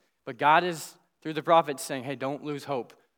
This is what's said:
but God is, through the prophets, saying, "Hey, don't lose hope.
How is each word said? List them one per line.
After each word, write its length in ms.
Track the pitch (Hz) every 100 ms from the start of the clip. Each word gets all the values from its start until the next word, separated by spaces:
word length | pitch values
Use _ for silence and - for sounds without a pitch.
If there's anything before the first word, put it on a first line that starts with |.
| _ _ -
but 120 | 117
God 260 | 147 165
is, 320 | 180 160 - - _ _
through 120 | 160
the 100 | 156
prophets, 380 | 147 165 151 135
saying, 220 | - 135
"Hey, 120 | 127 131
don't 280 | 131 143
lose 220 | 151 143 -
hope. 280 | 135 110 - _